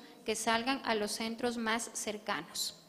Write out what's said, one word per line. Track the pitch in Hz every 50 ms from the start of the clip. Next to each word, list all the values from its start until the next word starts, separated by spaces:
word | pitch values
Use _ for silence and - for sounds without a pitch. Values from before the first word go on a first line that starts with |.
| - - - - -
que | 226 220
salgan | - - 233 226 226 233 262 277 262 -
a | - 226
los | 208 208 208
centros | - - 226 226 226 226 247 240 233
más | 240 226 220 226 233 226 - -
cercanos, | - - 220 208 208 - - 202 143 170 - - - - - - - -